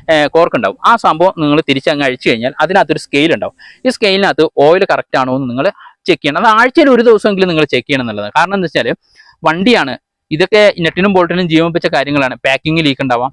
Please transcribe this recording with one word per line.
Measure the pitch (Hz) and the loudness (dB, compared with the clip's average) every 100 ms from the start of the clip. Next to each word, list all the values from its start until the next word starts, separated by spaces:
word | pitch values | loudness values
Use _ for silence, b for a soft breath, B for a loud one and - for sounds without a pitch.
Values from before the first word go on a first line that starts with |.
| - | -2
ഏർ, | 156 147 | 0 2
കോർക്ക് | 160 170 147 | 2 2 0
ഉണ്ടാവും. | 104 - 202 | -4 -2 0
ആ | 233 | 2
സംഭവം | 190 160 180 175 | 0 2 0 0
നിങ്ങൾ | 147 147 | 0 0
തിരിച്ചങ്ങ് | 156 135 165 147 | 0 -2 -2 -2
അഴിച്ചു | 139 127 165 | -4 -2 -2
കഴിഞ്ഞാൽ | 117 123 - | -2 -4 -4
അതിനകത്തൊരു | 156 190 170 151 | 0 0 0 -2
സ്കെയിൽ | - 143 165 | -2 0 0
ഉണ്ടാവും. | 139 95 - B B | 0 -4 -12 B B
ഈ | 254 | -6
സ്കെയിലിനകത്ത് | - 208 190 190 143 160 - | -2 -2 0 0 0 -2 2
ഓയിൽ | 160 180 | 2 4
കറക്റ്റ് | 196 139 - 143 | 2 -2 -2 -4
ആണോ | 131 131 | -2 -4
എന്ന് | 131 | -4
നിങ്ങൾ | 120 170 B B B - | -4 -4 B B B -4
ചെക്ക് | 165 | -2
ചെയ്യണം. | 147 156 | -2 0
അത് | 226 214 | 2 2
ആഴ്ചയിൽ | 247 339 285 | 2 2 4
ഒരു | 240 | 4
ദിവസമെങ്കിലും | 240 214 220 190 185 | 4 4 2 0 0
നിങ്ങൾ | 160 | 0
ചെക്ക് | - 127 117 | 0 -2 -2
ചെയ്യണം | 139 | -4
എന്നുള്ളതാണ്. | 120 104 104 147 | -4 -8 -4 -2
കാരണം | 170 | -2
എന്താ | 196 170 | -2 -2
വെച്ചാൽ | 151 117 170 b b b b | -4 -4 -6 b b b b
വണ്ടിയാണ്, | 160 165 202 214 135 120 _ _ _ | -4 0 2 2 0 -6 _ _ _
ഇതൊക്കെ | 156 185 214 208 175 | -4 0 4 4 2
നെറ്റിനും | 160 180 202 | -4 0 0
ബോൾട്ടിനും | 185 170 180 175 | 0 0 -2 0
ജീവൻ | 160 165 | 0 0
വെച്ച | 165 170 | -2 -2
കാര്യങ്ങളാണ്. | 160 135 143 127 | -2 -2 -2 -2
പാക്കിംഗ് | 117 135 135 156 160 | -2 -4 -2 -2 -2
ലീക്ക് | 151 135 | -2 -2
ഉണ്ടാവാം, | 135 120 127 | -2 -2 -4